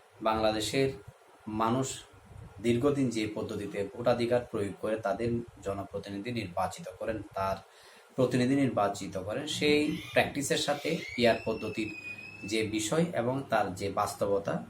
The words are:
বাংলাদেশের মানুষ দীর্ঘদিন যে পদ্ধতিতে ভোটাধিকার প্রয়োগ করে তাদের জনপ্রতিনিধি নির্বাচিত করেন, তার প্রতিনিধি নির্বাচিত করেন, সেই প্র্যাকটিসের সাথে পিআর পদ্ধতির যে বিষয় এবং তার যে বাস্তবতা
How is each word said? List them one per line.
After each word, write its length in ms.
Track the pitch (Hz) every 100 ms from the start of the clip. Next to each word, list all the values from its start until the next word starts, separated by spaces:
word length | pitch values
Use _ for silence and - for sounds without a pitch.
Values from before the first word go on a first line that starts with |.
| - -
বাংলাদেশের 680 | 110 110 110 107 101 135 135 - - - - - 107
মানুষ 420 | 107 113 127 131 - - - - - - -
দীর্ঘদিন 480 | 117 120 143 139 123
যে 200 | 110 104
পদ্ধতিতে 540 | 113 98 104 98 104 98 117
ভোটাধিকার 440 | 120 117 117 120 120
প্রয়োগ 240 | 107 98 87
করে 160 | 107 110
তাদের 440 | 101 95 117 117 - -
জনপ্রতিনিধি 720 | 98 98 92 101 101 101 113
নির্বাচিত 560 | 117 92 90 92 - 87 -
করেন, 240 | 107 107 104
তার 220 | 98 95 95 - - - - - -
প্রতিনিধি 380 | 123 127 123
নির্বাচিত 640 | 139 131 107 101 - 98 95
করেন, 280 | 95 120 151
সেই 500 | - 147 147 151 175 -
প্র্যাকটিসের 440 | 123 - 143 135 160
সাথে 400 | - 143 151 170 - -
পিআর 200 | 113 107
পদ্ধতির 500 | 113 107 107 113 107 - - - - - 95
যে 140 | 110
বিষয় 420 | 107 107 - 160 170
এবং 280 | 120 120 135 -
তার 240 | 110 98
যে 160 | 92 101
বাস্তবতা 760 | 104 101 - 101 98 - 87 -